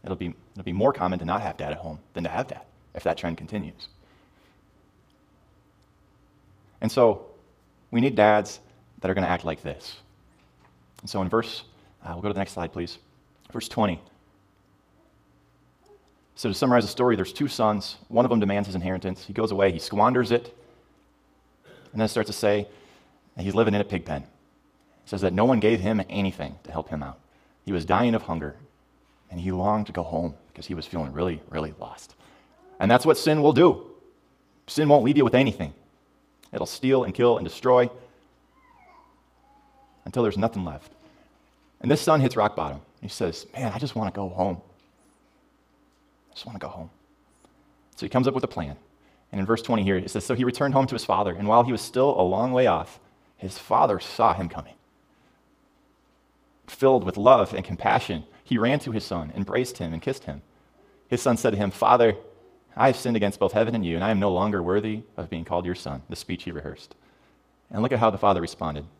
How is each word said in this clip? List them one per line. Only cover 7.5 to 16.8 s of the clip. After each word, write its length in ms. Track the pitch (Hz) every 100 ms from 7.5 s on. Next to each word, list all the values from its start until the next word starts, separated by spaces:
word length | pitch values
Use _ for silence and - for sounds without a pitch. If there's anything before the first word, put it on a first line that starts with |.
| _ _ _ _
we 100 | 120
need 160 | 135 107
dads 440 | 104 107 98 - _ _ _ -
that 100 | 95
are 40 |
gonna 120 | 95 90
act 180 | 87
like 180 | - 90
this. 340 | - - - - _ _ _ _ _ _ _ _ _ -
And 100 | -
so 100 | 98
in 60 | 92
verse, 360 | 110 113 - - _ _ _
uh, 80 | 82
we'll 100 | 87
go 60 | 101
to 60 |
the 60 | 101
next 120 | 98
slide, 200 | - 82
please. 260 | 87 87 - _ _ _ _ _
Verse 160 | 120 -
twenty. 320 | - 104 85 - _ _ _ _ _ _ _ _ _ _ _ _ _ _ _ _ _ _ _ _ _ _
So 140 | - 117
to 60 |
summarize 300 | 95 127 123